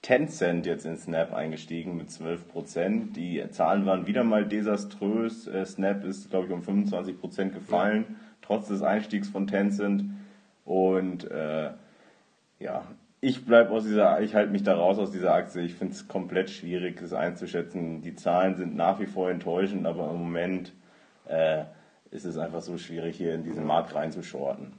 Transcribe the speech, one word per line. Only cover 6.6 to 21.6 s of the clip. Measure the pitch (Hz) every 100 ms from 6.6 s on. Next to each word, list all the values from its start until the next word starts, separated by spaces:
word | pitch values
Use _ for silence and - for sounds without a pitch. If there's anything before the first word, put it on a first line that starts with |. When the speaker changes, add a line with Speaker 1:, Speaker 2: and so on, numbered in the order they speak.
Speaker 1:
fünfundzwanzig | 85 101 101 95 90 90
Prozent | 87 - 98
gefallen, | 92 - 87 101 107 113
Speaker 2:
Ja. | - - _
Speaker 1:
trotz | - 107 -
des | 98
Einstiegs | 80 104 107 101 101
von | 101 98
Tencent. | 101 101 101 101 101 101 - - - _ _
Und, | - 95 95 92 92 87 -
äh, | - 78 78 76 - - _ - _ _ _ _ _
ja, | - 131 - - _ _
ich | 135 -
bleib | - 117 113
aus | 110
dieser, | 107 107 95 78
ich | 107
halte | 107 104
mich | 101
da | 101
raus | 87 87 101
aus | 95
dieser | 92 90
Aktie. | 85 90 87
Ich | 85
find's | - 92 - -
komplett | 98 90 92 98
schwierig, | - 87 90 90 87
das | 85
einzuschätzen. | 82 85 87 87 87 82 92 82 80
Die | 82
Zahlen | - 90 87 95 92
sind | 87
nach | 76 85 98
wie | 98
vor | 95 90
enttäuschend, | 85 87 87 98 101 82
aber | 87 78
im | 87
Moment, | 85 85 90 92 90 - _ _ _ _ -
äh, | 80 80 78